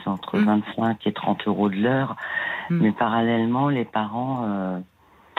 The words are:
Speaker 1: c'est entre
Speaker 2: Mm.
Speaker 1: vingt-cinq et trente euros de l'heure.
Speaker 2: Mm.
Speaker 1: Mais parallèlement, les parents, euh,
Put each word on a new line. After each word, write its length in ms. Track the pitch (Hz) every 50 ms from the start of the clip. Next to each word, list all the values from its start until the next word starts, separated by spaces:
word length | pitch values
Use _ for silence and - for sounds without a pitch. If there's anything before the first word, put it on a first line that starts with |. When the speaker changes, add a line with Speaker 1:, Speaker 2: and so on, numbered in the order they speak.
Speaker 1:
c'est 80 | - 104
entre 280 | 95 90 - - - 101
Speaker 2:
Mm. 60 | 107
Speaker 1:
vingt-cinq 600 | 104 107 107 104 - - 113 113 113 110 - -
et 60 | 107
trente 340 | - - - - 95 - -
euros 220 | 104 95 95 104 101
de 80 | 95
l'heure. 400 | 98 110 123 131 131 135 110 - - - - - - - - - - - -
Speaker 2:
Mm. 60 | 170 170
Speaker 1:
Mais 140 | 113 107
parallèlement, 760 | - - 120 107 113 117 113 117 117 113 113 117 123 131 143 147
les 160 | 139 123 110
parents, 600 | - - 110 107 104 110 120 127 131 135 123 117
euh, 320 | 104 101 98 92 92 92 90 92 _ _ _ _ _ _ - - - -